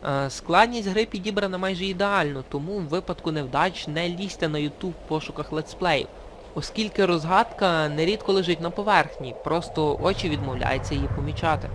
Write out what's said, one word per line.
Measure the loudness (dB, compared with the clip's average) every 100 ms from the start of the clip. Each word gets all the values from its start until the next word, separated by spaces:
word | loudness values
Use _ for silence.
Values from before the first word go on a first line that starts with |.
Е, | -2 -2 -2
складність | -6 2 6 6 4 -2
гри | 0 0
підібрана | -2 -2 0 -2 -2
майже | -2 -2
ідеально, | -2 0 2 2 2 -2 -6
тому | -4 -4 -4
в |
випадку | -2 -2 -2 -4 -2
невдач | -2 -2 2 0 0 -6
не | -2 -2
лізьте | -2 -6 -2 -2
на | 0
YouTube | -2 -2 -8
в | -6 -4
пошуках | -4 -4 -8 -4
летсплеїв, | -4 -6 -2 2 2 0 -10 -18 -18 -10
оскільки | -8 -6 -2 -2 2 4
розгадка | 4 4 4 4 2 2 4 2
нерідко | 2 2 0 2
лежить | 2 2 0
на | 0
поверхні, | -2 4 4 4 -2 -10 -8
просто | -2 -2 0 0 0 2
очі | 0 0 0
відмовляються | 0 -2 0 0 0 0
її | 0 0 0
помічати. | -2 0 2 2 -2